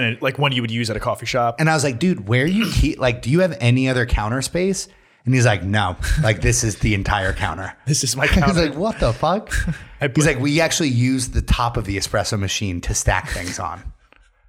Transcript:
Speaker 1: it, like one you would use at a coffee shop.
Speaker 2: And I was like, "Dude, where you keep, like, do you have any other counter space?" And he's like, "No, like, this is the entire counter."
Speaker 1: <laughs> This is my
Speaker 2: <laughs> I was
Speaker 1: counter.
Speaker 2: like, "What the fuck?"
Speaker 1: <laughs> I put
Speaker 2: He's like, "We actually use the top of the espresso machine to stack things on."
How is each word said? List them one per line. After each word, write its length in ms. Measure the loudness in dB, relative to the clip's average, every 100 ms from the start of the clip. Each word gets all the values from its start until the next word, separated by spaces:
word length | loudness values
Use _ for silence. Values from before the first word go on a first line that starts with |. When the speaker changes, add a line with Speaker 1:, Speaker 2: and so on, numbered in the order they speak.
Speaker 1:
it, 180 | -2 0
like 160 | -4 0
one 140 | 0
you 100 | 0
would 80 | -2
use 180 | -4 -4
at 60 | -4
a 40 |
coffee 260 | -4 -4 -2
shop. 300 | 0 0 0
Speaker 2:
And 100 | 2
I 60 |
was 100 | 2
like, 140 | 0 0
"Dude, 300 | 0 0 0
where 180 | 0 2
you 240 | 0 0
keep, 260 | 2 2 2
like, 220 | 0 0
do 80 | 0
you 100 | 2
have 160 | 2 2
any 280 | 2 4 2
other 180 | 0 0
counter 340 | 0 0 -2
space?" 460 | -2 -2 -2 -2 -6 -16 _ _ 0
And 80 |
he's 100 | 4
like, 180 | 4 2
"No, 340 | 0 0 0 -2 -2 2
like, 180 | 2 2
this 240 | 2 0
is 120 | 0 0
the 160 | 0
entire 380 | 0 0 0 0
counter." 400 | -2 -4 -4 -10 -8
Speaker 1:
<laughs> 60 | -2
This 180 | -2
is 120 | -2 0
my 60 |
Speaker 2:
<laughs> 20 |
I 20 | 2
was 80 |
Speaker 1:
counter. 340 | 4 4 2 0
Speaker 2:
like, 60 | 0
"What 220 | -4 0
the 120 | 0
fuck?" 400 | 0 0 -2 -4 -4 -4 -6
Speaker 1:
<laughs> 220 | -10 -6
I 80 | -2
put 80 | 2
Speaker 2:
He's 100 | 2
like, 120 | 2
"We 200 | 0 2
actually 260 | 2 2 2
use 400 | 2 2 0 0
the 120 | -2
top 340 | 0 0 0 -2
of 80 |
the 140 | -4 -4
espresso 400 | -2 -2 0 -2
machine 420 | -2 -2 -4 -4
to 120 | -4
stack 340 | -2 0 0 0
things 280 | -6 -6 -8
on." 340 | -8 -10 -14 -18 _ -20 _ _